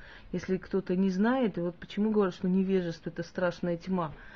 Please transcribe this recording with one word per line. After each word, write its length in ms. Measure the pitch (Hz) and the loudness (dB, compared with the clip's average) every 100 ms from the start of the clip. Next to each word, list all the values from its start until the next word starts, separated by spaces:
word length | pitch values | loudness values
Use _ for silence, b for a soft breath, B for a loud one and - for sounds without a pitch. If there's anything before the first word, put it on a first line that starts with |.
| B B B | B B B
Если 260 | 180 - 185 | -6 -2 -2
кто-то 380 | - 190 - 180 | 0 -2 0 2
не 140 | 196 | 2
знает, 480 | 185 226 262 220 170 | 4 4 4 2 0
и 40 | |
вот 140 | 175 170 | -4 -6
почему 360 | - 202 220 | -6 -2 2
говорят, 220 | 208 190 | 4 2
что 140 | - 185 | 2 2
невежество — 640 | 190 190 190 170 165 170 | 2 4 2 0 -6 -8
это 120 | - | -8
страшная 540 | 170 - 180 - 175 170 | -8 -2 0 0 -2 -2
тьма, 360 | 185 185 156 B B | -2 -2 -2 B B